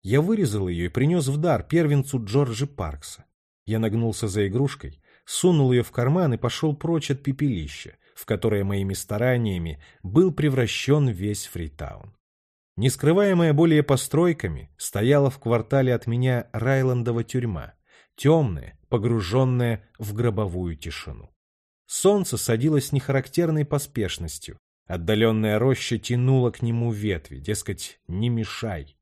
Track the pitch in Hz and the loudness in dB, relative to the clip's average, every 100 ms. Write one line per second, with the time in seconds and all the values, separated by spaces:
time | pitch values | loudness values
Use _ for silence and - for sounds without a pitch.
0 | 95 135 170 220 147 104 92 85 87 - | 2 2 2 0 0 0 -2 -2 -2 0
1 | 143 175 135 147 170 117 - 165 156 143 | 2 2 0 -2 0 0 0 0 2 0
2 | 127 131 101 127 135 113 139 - 80 73 | 0 -4 0 0 0 -2 -6 -6 -8 -8
3 | - - - _ _ _ - 110 110 113 | -16 -20 -20 _ _ _ -4 0 0 0
4 | 117 104 107 101 98 113 139 - - - | -2 -2 -2 0 0 2 -2 -2 -14 -16
5 | _ _ - - 180 160 131 123 113 - | _ _ -8 0 4 4 4 4 0 -2
6 | 123 170 165 113 120 - 156 147 160 165 | 0 2 2 0 -2 -2 -2 -2 -2 -2
7 | - 139 - 135 147 98 71 - - _ | -2 -4 -4 -2 -2 -2 -6 -12 -18 _
8 | _ - - 107 113 104 98 101 98 98 | _ -20 -4 -2 0 0 0 -2 -2 -6
9 | - 107 127 123 113 90 82 73 - _ | -6 -2 0 2 0 -2 -4 -8 -16 _
10 | 92 120 185 143 147 131 117 - - 151 | 0 4 4 2 0 2 0 -2 0 2
11 | 135 92 101 104 - 87 80 73 71 50 | 2 0 -4 -6 -8 -10 -10 -10 -14 -14
12 | 101 _ _ _ _ _ _ - 127 - | -20 _ _ _ _ _ _ -2 0 2
13 | 143 180 202 180 165 147 170 151 147 135 | 2 4 4 4 4 6 6 4 4 0
14 | - 147 180 165 95 71 - _ - 101 | 2 2 2 0 -4 -8 -12 _ -6 0
15 | 117 143 139 135 113 117 107 139 127 120 | 4 4 4 0 0 0 2 0 2 0
16 | - 117 127 123 - 113 117 135 131 123 | 0 0 0 0 -4 -4 0 2 2 0
17 | 120 117 113 127 120 82 - _ _ _ | 0 -2 -2 -4 -2 -6 -10 _ _ _
18 | _ - 139 160 127 78 58 - _ 120 | _ 0 4 4 4 -2 -10 -20 _ -2
19 | 113 117 87 123 131 123 120 107 _ - | 2 0 2 2 2 2 0 -2 _ -12
20 | 104 104 117 104 101 87 87 80 82 - | -8 -2 -2 0 -4 -4 -6 -6 -10 -12
21 | - 58 - _ _ _ _ _ _ - | -12 -16 -18 _ _ _ _ _ _ 0
22 | 190 202 185 117 - 113 147 147 135 143 | 2 2 0 -4 -2 0 2 0 0 -2
23 | - 135 131 - 170 156 147 147 - - | 0 -2 -2 -2 0 0 0 -2 -4 -4
24 | 92 - 82 - - - _ _ - 87 | -4 -4 -10 -10 -16 -20 _ _ -8 -6
25 | 85 107 113 110 107 107 127 131 - 113 | 0 2 4 4 0 2 2 0 -2 -6
26 | - 123 127 135 123 - 117 117 117 104 | -2 0 2 2 2 -2 -2 0 -2 -2
27 | 104 85 - 65 73 107 - 98 - - | -4 -4 -8 -12 -6 -6 -6 -8 -12 -16
28 | - 90 117 117 107 - 113 85 73 _ | -8 -2 0 -2 -4 -6 -8 -8 -12 _